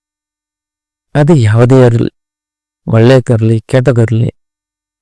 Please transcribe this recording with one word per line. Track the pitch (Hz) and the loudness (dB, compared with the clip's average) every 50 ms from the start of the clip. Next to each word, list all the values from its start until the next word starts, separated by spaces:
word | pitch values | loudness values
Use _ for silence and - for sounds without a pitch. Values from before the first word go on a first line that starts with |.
| _ _ _ _ _ _ _ _ _ _ _ _ _ _ _ _ _ _ _ _ _ _ - | _ _ _ _ _ _ _ _ _ _ _ _ _ _ _ _ _ _ _ _ _ _ -4
ಅದು | 139 151 147 175 | -2 0 2 2
ಯಾವುದೇ | 139 113 104 107 117 123 123 135 131 127 | 2 0 0 0 0 2 2 4 4 2
ಇರ್ಲಿ, | 120 117 120 - - _ _ _ _ _ _ _ _ _ _ _ _ _ _ - | 2 2 -2 -4 -6 _ _ _ _ _ _ _ _ _ _ _ _ _ _ -8
ಒಳ್ಳೇದಿರ್ಲಿ, | - 110 113 113 123 135 131 - - 123 110 110 110 113 110 | -4 -2 0 2 2 2 2 0 -2 -4 -2 -2 -2 -4 -4
ಕೆಟ್ಟದಿರ್ಲಿ, | - - - 131 127 139 123 117 113 110 113 113 120 - - _ _ _ _ _ _ _ _ _ _ _ _ _ | -6 -4 -4 -2 -2 0 0 0 -2 -2 -2 -4 -4 -6 -8 _ _ _ _ _ _ _ _ _ _ _ _ _